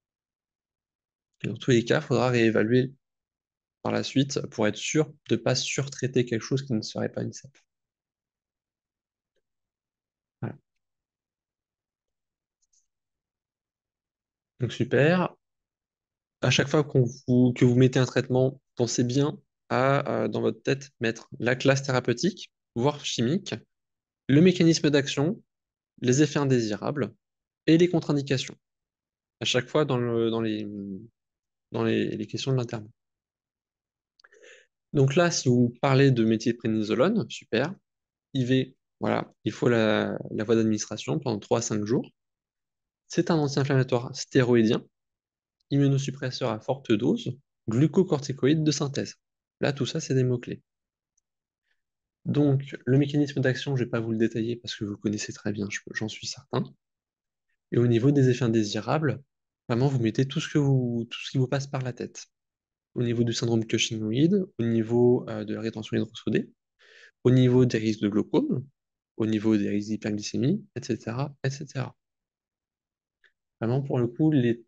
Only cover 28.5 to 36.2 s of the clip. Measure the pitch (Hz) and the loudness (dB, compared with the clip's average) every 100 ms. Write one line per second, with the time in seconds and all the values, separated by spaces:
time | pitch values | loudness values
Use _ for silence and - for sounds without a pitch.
28.5 | - _ _ _ _ _ _ _ _ 113 | -12 _ _ _ _ _ _ _ _ -2
29.5 | 127 123 151 151 127 120 117 113 113 113 | -2 0 0 0 0 0 0 0 0 -2
30.5 | 107 104 104 98 95 117 _ _ _ _ | -4 -6 -10 -10 -12 -14 _ _ _ _
31.5 | _ _ 117 113 110 104 104 107 110 - | _ _ -4 0 0 -2 -4 -8 -8 -2
32.5 | 131 117 117 107 _ _ _ _ _ _ | -2 -2 -8 -12 _ _ _ _ _ _
33.5 | _ _ _ _ _ _ _ _ _ - | _ _ _ _ _ _ _ _ _ -20
34.5 | - _ _ _ 147 135 139 175 165 131 | -20 _ _ _ 2 2 4 2 2 2
35.5 | 123 120 - 139 131 139 120 | 4 2 0 2 4 6 4